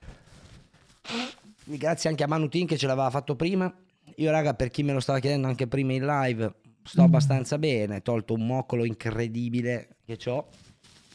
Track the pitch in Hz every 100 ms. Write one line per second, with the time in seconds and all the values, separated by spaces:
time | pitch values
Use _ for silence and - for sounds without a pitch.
0 | - - - - - - - _ _ _
1 | - 233 247 - 208 - - 147 151 165
2 | 165 151 147 160 156 170 175 156 135 131
3 | 131 143 135 131 165 190 185 - _ _
4 | - - 156 156 147 123 123 - 143 135
5 | 127 135 131 143 131 120 127 139 135 131
6 | 135 147 131 113 110 - - _ - -
7 | 175 165 143 131 123 147 156 120 104 101
8 | - 117 104 113 113 131 127 120 117 107
9 | 117 110 117 117 120 123 120 120 - _
10 | - 113 - 127 - - - - - -
11 | _